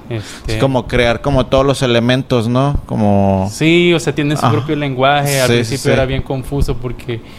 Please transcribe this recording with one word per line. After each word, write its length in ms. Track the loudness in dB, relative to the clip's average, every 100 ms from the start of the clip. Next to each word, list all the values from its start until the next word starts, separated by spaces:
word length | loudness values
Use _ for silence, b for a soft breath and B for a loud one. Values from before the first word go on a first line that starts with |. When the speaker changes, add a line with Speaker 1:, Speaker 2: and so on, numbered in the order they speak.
| -10
Speaker 1:
Este 420 | -8 -8 -10 -6 0
Speaker 2:
Es 40 |
como 260 | 0 0 0
crear 360 | 0 2 0
como 240 | 0 0 2
todos 180 | 2
los 160 | 2 2
elementos, 680 | 2 2 2 0 0 0 0
¿no? 300 | 0 0 -2
Como 640 | -4 0 2 2 2 2 -2
Speaker 1:
Sí, 440 | 0 2 4 4
o 40 | 2
sea, 160 | 0
tiene 220 | -2 -2 0
su 80 |
Speaker 2:
Ajá. 80 | 0
Speaker 1:
propio 220 | 0 0 -4
lenguaje. 640 | -4 0 2 2 2 2
Al 60 | 2
Speaker 2:
Sí, 40 |
sí, 40 | 2
Speaker 1:
principio 220 | 0 -2
Speaker 2:
sí. 60 | 0
Speaker 1:
era 140 | 0
bien 160 | 0 -2
confuso 560 | -4 -6 -4 -2 -2 -2
porque, 460 | -6 -8 -8 -10 B